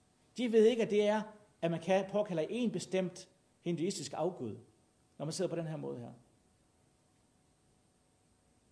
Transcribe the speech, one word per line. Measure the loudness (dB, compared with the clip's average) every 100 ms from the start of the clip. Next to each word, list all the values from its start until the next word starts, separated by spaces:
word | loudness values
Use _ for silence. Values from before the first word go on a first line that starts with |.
| _ _ _ -4
De | 4
ved | 8 8
ikke, | 6
at | 2
det | 4 4
er, | 2 -2 -12 -20 -4
at | -2
man | 0
kan | 2 2 2
påkalde | -2 -2 -2 -2
en | 0 -2
bestemt | -2 -4 -2 -2 -6 -20 _ _ _
hinduistisk | -4 -2 -2 -4 -8 -4
afgud, | -4 -4 -8 -10 -16 _ _ _ _ -10
når | -8
man |
sidder | -4 -4
på | -4
den | -6
her | -6
måde | -8 -10
her. | -12 -16 _ _ _ _ _ _ _ _ _ _ _ _ _ _ _ _ _ _ _ _ _ _ _ _ _